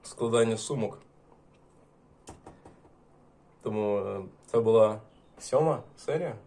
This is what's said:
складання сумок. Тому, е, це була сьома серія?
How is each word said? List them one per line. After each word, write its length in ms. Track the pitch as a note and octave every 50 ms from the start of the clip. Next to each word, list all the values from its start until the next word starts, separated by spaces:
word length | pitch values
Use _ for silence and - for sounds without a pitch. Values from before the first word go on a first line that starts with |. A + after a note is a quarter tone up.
| -
складання 540 | - - - A#2+ A#2 A2+ A#2 A2+ A2+ A2
сумок. 400 | G#2+ - - - - G#2+ G2+ - - - _ _ _ _ _ - _ _ _ _ _ _ _ _ _ _ _ _ _ _ _ _ _ _ - - - _ - - - _ - - _ _ - - _ _ _ _ _ _ _ _ _ _ _ _ _
Тому, 360 | - A2+ G#2+ G#2+ G#2 G#2 G2+
е, 240 | G2+ F#2+ G2+ G2 G2 F#2+ - - _ _ -
це 80 | - A#2
була 420 | A2+ A2+ A2+ A2+ A2 G#2+ G#2+ A2 - - _ _ _ _ _ -
сьома 440 | - - B2+ C#3 D#3 D#3+ C#3 A2+ - - -
серія? 380 | - - - C#3+ E3 F3+ D3 A2 G#2 -